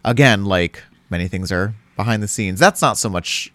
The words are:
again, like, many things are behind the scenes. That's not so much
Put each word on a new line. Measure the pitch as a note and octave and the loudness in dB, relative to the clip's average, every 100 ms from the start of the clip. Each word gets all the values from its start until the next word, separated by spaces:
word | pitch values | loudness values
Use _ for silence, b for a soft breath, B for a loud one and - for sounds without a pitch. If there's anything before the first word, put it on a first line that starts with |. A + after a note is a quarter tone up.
again, | A2 A#2 C3+ G#2 G2+ | 0 4 6 4 2
like, | F#2 F2 - - _ - | 0 0 -4 -20 _ -8
many | F2 F2+ | -6 -4
things | F#2 F#2 | -6 -4
are | F#2 G2+ G#2+ _ | -2 -2 -6 _
behind | - G#2+ G#2+ | -6 -2 -2
the | G#2 | -4
scenes. | - G2+ F#2 | -4 -4 2
That's | F#3 - | 2 4
not | D3 G#2 | 0 0
so | A2+ | -4
much | F2+ - - - | -4 -4 -8 -8